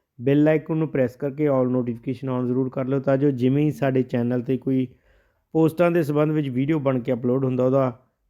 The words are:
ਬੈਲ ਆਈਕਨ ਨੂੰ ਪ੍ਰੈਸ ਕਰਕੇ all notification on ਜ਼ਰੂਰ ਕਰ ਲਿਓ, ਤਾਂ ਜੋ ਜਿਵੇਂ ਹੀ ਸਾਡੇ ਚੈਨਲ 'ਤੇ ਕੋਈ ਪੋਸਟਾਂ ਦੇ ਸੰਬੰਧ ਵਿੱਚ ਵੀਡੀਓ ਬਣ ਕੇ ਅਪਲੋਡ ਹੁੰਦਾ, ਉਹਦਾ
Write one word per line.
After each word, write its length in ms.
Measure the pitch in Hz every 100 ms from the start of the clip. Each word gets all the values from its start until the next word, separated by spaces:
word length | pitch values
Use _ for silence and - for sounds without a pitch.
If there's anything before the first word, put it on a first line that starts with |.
| _ -
ਬੈਲ 280 | 123 143 151
ਆਈਕਨ 280 | 156 156 160
ਨੂੰ 120 | 156
ਪ੍ਰੈਸ 280 | 139 123 -
ਕਰਕੇ 320 | 143 135 151
all 200 | 131 127
notification 720 | 127 120 117 139 120 135 127
on 60 | 123
ਜ਼ਰੂਰ 220 | 127 131
ਕਰ 160 | 139
ਲਿਓ, 160 | 127 139
ਤਾਂ 160 | 135 135
ਜੋ 140 | 147
ਜਿਵੇਂ 340 | 135 127 139
ਹੀ 60 | 151
ਸਾਡੇ 320 | 143 139 131
ਚੈਨਲ 380 | 123 123 120 123
'ਤੇ 160 | 123 127
ਕੋਈ 320 | - 131 123 - _ _ _ _ _
ਪੋਸਟਾਂ 380 | 160 160 160 175
ਦੇ 120 | 175
ਸੰਬੰਧ 300 | 147 147 151
ਵਿੱਚ 160 | 156 139
ਵੀਡੀਓ 300 | 123 139 160
ਬਣ 200 | 135 131
ਕੇ 120 | 117
ਅਪਲੋਡ 320 | 120 123 131
ਹੁੰਦਾ, 200 | 131 127
ਉਹਦਾ 360 | 127 135 131 120 _ _ _